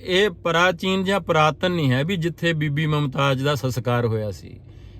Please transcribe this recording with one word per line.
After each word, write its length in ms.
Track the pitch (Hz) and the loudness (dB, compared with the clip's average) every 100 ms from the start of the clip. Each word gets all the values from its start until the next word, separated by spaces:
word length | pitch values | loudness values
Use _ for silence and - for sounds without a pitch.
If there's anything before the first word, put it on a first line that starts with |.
ਇਹ 300 | 185 185 208 | -2 2 2
ਪ੍ਰਾਚੀਨ 720 | 170 170 165 180 175 190 190 | 0 0 2 2 2 0 0
ਜਾਂ 160 | 190 196 | 0 0
ਪੁਰਾਤਨ 520 | 170 160 151 147 185 | 2 4 4 2 -2
ਨਹੀਂ 180 | 175 139 | 0 2
ਹੈ 140 | 127 | 2
ਵੀ 120 | 156 196 | 0 -2
ਜਿੱਥੇ 360 | 160 - 170 | -2 -2 -2
ਬੀਬੀ 340 | 160 151 143 156 | 0 -2 0 0
ਮੁਮਤਾਜ਼ 580 | 151 143 131 139 131 | 0 0 0 0 2
ਦਾ 100 | 139 | 0
ਸੰਸਕਾਰ 520 | 147 131 123 123 120 117 | 0 -2 -2 -2 0 0
ਹੋਇਆ 240 | 110 107 | -2 -4
ਸੀ। 300 | 92 92 90 - - - - | -8 -14 -18 -20 -20 -20 -20